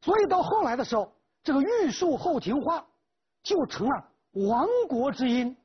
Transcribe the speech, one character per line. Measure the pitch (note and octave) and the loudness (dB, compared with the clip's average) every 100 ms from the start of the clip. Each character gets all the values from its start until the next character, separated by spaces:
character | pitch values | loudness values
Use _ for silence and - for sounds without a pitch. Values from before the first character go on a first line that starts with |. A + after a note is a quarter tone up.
所 | - G#4 | 2 2
以 | G4 | 4
到 | F#4 | 2
后 | - G#4+ | 2 0
来 | D#4 A#3+ | 0 -2
的 | |
时 | A#3+ A#3 | -2 -2
候， | G3 _ _ _ | -4 _ _ _
这 | - | -2
个 | C#4 | 0
玉 | D4+ A#4+ F4+ | 2 2 0
树 | G#3 F4+ C#4+ | 0 0 0
后 | F#4 D4 | 0 -2
庭 | - C4 | -2 -2
花 | B3 E4 - _ _ _ _ _ | -2 -4 -6 _ _ _ _ _
就 | - F#4+ C4 | -2 -2 -2
成 | - G#3+ | -2 -2
了 | B3+ - _ _ | -2 -6 _ _
亡 | F#3+ G3 A#3 E4+ B4 A4 | -4 0 2 2 2 0
国 | B3 C4+ | 0 -2
之 | - B3+ | 0 0
音。 | A#3+ B3 B3+ | 2 0 -6